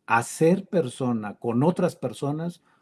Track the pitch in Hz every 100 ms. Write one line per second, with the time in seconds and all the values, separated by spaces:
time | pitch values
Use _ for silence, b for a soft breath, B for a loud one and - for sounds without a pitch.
0 | - 117 120 - 160 196 - 180 127 -
1 | 127 113 104 - 120 117 156 175 180 -
2 | 127 107 143 156 170 - _ _